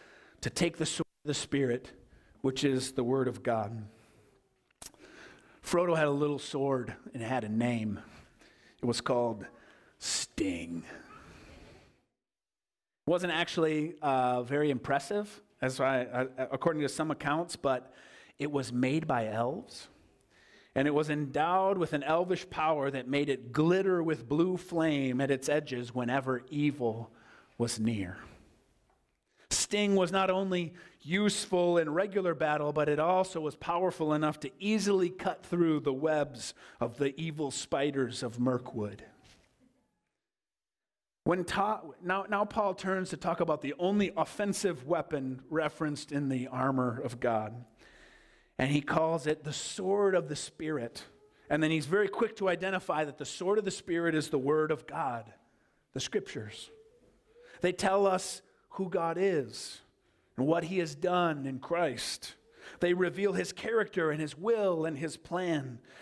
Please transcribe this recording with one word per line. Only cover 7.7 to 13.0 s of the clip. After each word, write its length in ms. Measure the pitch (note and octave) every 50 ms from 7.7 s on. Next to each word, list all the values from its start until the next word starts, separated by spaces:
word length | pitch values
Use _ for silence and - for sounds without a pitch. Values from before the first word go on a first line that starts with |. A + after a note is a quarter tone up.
| A#2+ A2+ A2 G#2+ G2 - - - - - - _ _ _ - - _ _ - - _ -
It 40 | -
was 140 | A#2+ A#2 -
called 460 | - - B2+ A#2+ A#2+ A#2 A2 G2+ F#2+ - - - - - - - _ _ _ -
Sting. 840 | - - - - - - - - D4+ - F2 E2+ - E2+ E2+ - - - - - - - - - - - - - - - - - - - - - - _ _ _ _ _ _ _ _ _ _ _ _ _ _ _ _ _ _ _ _ _ _ _